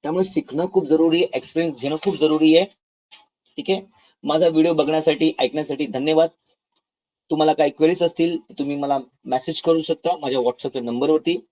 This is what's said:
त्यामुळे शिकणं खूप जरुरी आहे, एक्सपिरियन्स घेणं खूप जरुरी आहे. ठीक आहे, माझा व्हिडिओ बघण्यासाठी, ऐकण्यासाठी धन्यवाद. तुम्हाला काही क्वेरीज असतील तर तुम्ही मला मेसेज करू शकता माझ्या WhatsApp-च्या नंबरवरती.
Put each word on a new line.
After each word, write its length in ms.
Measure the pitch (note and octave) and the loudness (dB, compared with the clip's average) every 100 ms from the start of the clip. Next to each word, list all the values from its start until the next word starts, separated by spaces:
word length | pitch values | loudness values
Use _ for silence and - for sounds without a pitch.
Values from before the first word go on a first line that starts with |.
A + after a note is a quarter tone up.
त्यामुळे 200 | D3 F3 | -4 -2
शिकणं 420 | F#3+ D#3+ - C#3 F#3 | -2 -4 -6 -6 -2
खूप 120 | F#3+ D3 | -2 2
जरुरी 380 | D#3 E3 E3+ | 2 4 2
आहे, 140 | E3 B2+ | 0 -4
एक्सपिरियन्स 420 | - D#3+ E3+ C3+ | -6 -4 -4 -4
घेणं 160 | C#3 D#3 | -6 -4
खूप 220 | G3 D#3+ | -4 0
जरुरी 380 | D3+ D#3 D#3 D#3+ | 0 4 6 4
आहे. 80 | F#3+ _ _ _ _ - _ _ _ - | 2 _ _ _ _ -20 _ _ _ -12
ठीक 120 | - | -4
आहे, 120 | A3+ G3 _ _ _ | -4 -4 _ _ _
माझा 240 | C#3+ D#3 E3+ | -4 2 2
व्हिडिओ 260 | D#3+ E3 | 4 2
बघण्यासाठी, 580 | D#3 C#3+ D#3 D#3 D3 D#3+ - | 2 0 2 0 2 0 0
ऐकण्यासाठी 460 | B2+ C#3+ D3+ - C#3+ | -2 -2 -6 -4 -4
धन्यवाद. 440 | F#3 D3 D#3+ E3 _ _ _ _ _ _ _ _ _ _ | -4 0 2 2 _ _ _ _ _ _ _ _ _ _
तुम्हाला 240 | D#3 D#3 | 0 2
काही 160 | D3 D3 | 2 0
क्वेरीज 340 | - D#3 F3 | 2 0 2
असतील 340 | E3+ - E3+ E3 | -2 0 -2 -2
तर 160 | _ - | _ -8
तुम्ही 160 | C#3+ C#3+ | -6 -4
मला 220 | C#3 C#3 B2+ _ B2 | -2 -4 -6 _ -6
मेसेज 360 | B2+ - D#3 | -6 -4 -4
करू 200 | E3 E3 | 0 0
शकता 340 | D#3 D#3+ E3 F3 | 0 -4 -2 -4
माझ्या 220 | C#3+ C3 | -2 0
WhatsApp-च्या 420 | A#2+ B2 C3+ C3 | -2 -2 -8 -8
नंबरवरती. 560 | A#2 A#2+ C#3+ D#3 E3 F3+ _ | -6 -2 2 2 0 -4 _